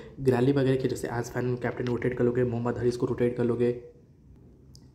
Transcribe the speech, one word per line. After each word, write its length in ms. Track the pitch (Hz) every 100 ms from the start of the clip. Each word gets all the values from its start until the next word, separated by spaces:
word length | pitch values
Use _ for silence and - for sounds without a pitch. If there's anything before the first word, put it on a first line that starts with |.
| - -
ग्रैली 300 | 135 120 127
वगैरह 240 | 143 131 131
के 120 | 135
जैसे 200 | 113 -
आज 220 | 117 117
fan 240 | 123 123 123
captain 300 | 120 - 123
rotate 300 | 117 127 120
कर 60 |
लोगे, 200 | 120 123 123
मोहम्मद 320 | 117 120 120
हरीस 200 | 123 120
को 80 | 127
रोटेट 300 | 117 120 120
कर 60 | 117
लोगे, 300 | 113 120 120 - - - - - - - - - - -